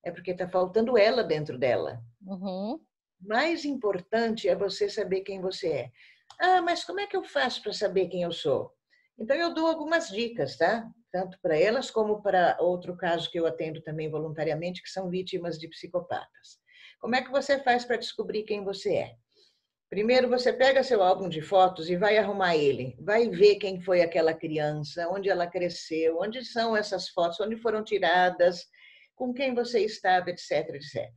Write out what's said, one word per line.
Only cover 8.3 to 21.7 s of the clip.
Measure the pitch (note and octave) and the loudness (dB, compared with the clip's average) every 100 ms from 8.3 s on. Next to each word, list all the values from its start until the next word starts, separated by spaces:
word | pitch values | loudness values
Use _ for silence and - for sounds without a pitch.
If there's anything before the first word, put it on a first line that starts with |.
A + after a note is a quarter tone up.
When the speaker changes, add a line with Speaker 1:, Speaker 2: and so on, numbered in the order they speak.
Speaker 1:
sou?" | E3 D3+ B2 - _ _ _ _ _ | -2 0 0 -2 _ _ _ _ _
Então, | A3 D4 | -2 0
eu | E4+ | 0
dou | D#4+ E4 | 0 0
algumas | D#4+ D4+ E4 D#4+ | 0 0 -2 -2
dicas, | F#3+ A#3 A#3 C#3 - | -4 -4 -4 -6 0
tá? | E3 A3+ - - _ | 0 0 -6 -18 _
Tanto | F3+ F#3 - | -6 -6 -6
pra | F3 D#3 | 0 4
elas | G3 A#3+ C4 | 4 2 -2
como | A3 G#3+ G#3 | -2 0 0
pra | G#3 F#3 E3+ - | 2 4 4 4
outro | F3 F3+ F3 F3+ | 0 0 -6 -4
caso | F3 E3+ D#3+ | -2 -2 -2
que | F3 | -2
eu | E3 | -2
atendo | E3 D#3+ D#3 | -2 -6 -8
também | - D#3 D#3 | -8 -6 -4
voluntariamente, | D3+ D#3 D#3 D#3 D#3 F3 F3+ | -4 -6 -4 -2 -2 -4 -8
que | - | -12
são | F#3+ F#3 | -8 -4
vítimas | F#3 F#3 F3+ F3 D#3 | -4 -4 -6 -6 -8
de | D#3+ | -12
psicopatas. | - E3+ F3+ E3+ - - _ - - _ - - _ | -16 -6 -6 -4 -8 -10 _ -20 -20 _ -20 -20 _
Como | A3 B3+ | -2 -2
é | |
que | C4 | 0
você | C4+ C#4 C#4 | -4 0 0
faz | C4 A#3+ A#3+ | 2 2 0
pra | A3+ | -4
descobrir | A3+ - G3 G#3 | -4 -8 -6 -6
quem | G#3+ G#3 | -4 -6
você | G3 F#3+ G#3 D#3 | -6 -6 -2 -2
é? | B2+ - _ _ _ _ _ _ _ | -2 -12 _ _ _ _ _ _ _
Primeiro, | F3+ A3 B3+ B3 | -4 2 4 4
você | B3 B3+ | 2 2
pega | - C4 C4+ | 4 4 4
seu | B3+ A3+ | 4 4
álbum | F#3 F#3 F#3 | 6 4 0
de | D#3 | -6
fotos | D3+ G3 F#3 | 2 6 6